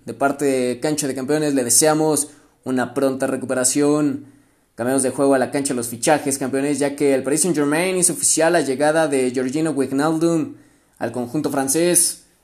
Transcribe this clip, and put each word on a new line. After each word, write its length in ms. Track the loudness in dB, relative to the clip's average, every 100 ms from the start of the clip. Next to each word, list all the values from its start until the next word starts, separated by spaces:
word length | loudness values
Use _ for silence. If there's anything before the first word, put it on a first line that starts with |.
| -16
De 80 |
parte 320 | -2 -2 0 0
de 340 | 0 0 -2
Cancha 280 | -2 -2 -4
de 80 | -4
Campeones, 400 | -2 0 0 0
le 100 | 2
deseamos 640 | 4 4 4 2 0 -2 -12 _ _
una 300 | -4 -2 -2
pronta 340 | 0 0 0 -2
recuperación. 1040 | -4 -4 -2 0 2 2 2 0 -2 -10 -20 _ _ _ -6
Cambiamos 280 | -2 0
de 60 | 0
juego 260 | 2 2 2
a 40 |
la 120 | 2
cancha 220 | -2 -4
de 20 | -4
los 140 | -6
fichajes, 480 | -4 2 2 0 -4
campeones, 420 | -4 -2 -2 0
ya 160 | -2 0
que 180 | 2
el 80 | 2
Paris 200 | 0 0
Saint-Germain 560 | 0 0 0 0 0 0
hizo 160 | 0
oficial 400 | 0 -2 2 2
la 80 | 2
llegada 460 | 0 0 2 2 2
de 220 | 2 0
Georgino 400 | 0 -2 -2 -2
Wijnaldum 840 | 0 -2 0 0 2 2 0 -2 -8 _ _ _ -10
al 120 | -6
conjunto 400 | -6 -4 -4 -2
francés. 720 | -2 0 2 2 2 0 -4 _ _